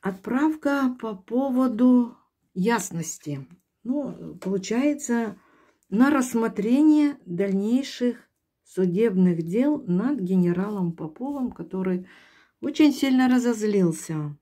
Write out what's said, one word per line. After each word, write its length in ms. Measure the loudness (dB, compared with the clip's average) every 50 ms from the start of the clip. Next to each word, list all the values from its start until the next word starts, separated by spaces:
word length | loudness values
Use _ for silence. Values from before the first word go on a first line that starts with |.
Отправка 960 | -6 -8 -8 -8 _ -4 -2 0 0 0 0 0 -2 -2 0 0 0 -2 -2 -4
по 160 | -8 -10 -10
поводу 1000 | -10 -12 -4 -2 -2 0 0 0 2 2 0 2 2 4 6 6 6 4 2 -4 _ _ _ _ _ _ _ _
ясности. 920 | -2 0 2 2 0 -2 -4 -6 -8 -8 -8 -10 -12 _ -8 -8 -8 -10 -14 -20 _ _ _ _ _ _
Ну, 540 | -4 -4 -4 -4 -6 -8 -12 -14 -16 -14 -10
получается, 960 | -6 -4 -4 -4 -4 -2 -2 0 0 0 0 -2 -4 -4 -2 -2 -2 -4 -8 -12 _ _ _ _ _ _ _ _ _ _
на 220 | 2 2 4 4
рассмотрение 1080 | 4 2 0 0 0 -2 -2 -2 -2 -2 0 2 2 4 6 6 6 6 4 2 0 -4 _
дальнейших 920 | -10 -4 -4 -2 0 0 0 0 2 0 0 0 -2 -6 -2 -2 -2 -2 -4 -12 _ _ _ _ _ _ _ _
судебных 800 | _ -4 -2 0 0 2 2 2 2 4 4 4 4 2 0 -4
дел 400 | -4 0 0 2 2 0 -2 -2 -2
над 320 | -2 0 0 0 -2 -2
генералом 720 | -2 0 2 2 2 2 2 0 -2 -4 -4 -4 -4 -4 -4
Поповым, 580 | -6 -10 -12 -10 -10 -8 -8 -6 -6 -6 -6
который 560 | -8 -10 -14 -10 -8 -6 -4 -2 -4 -4 -6 -10 -20 -20 -20 _ _ _ _ _ _ _
очень 320 | -10 -8 0 4 4 4 4
сильно 360 | 2 0 2 2 4 4 4
разозлился. 1080 | 4 2 2 0 -2 0 0 0 2 4 2 2 0 -2 -8 -8 -6 -6 -6 -8 -10 -12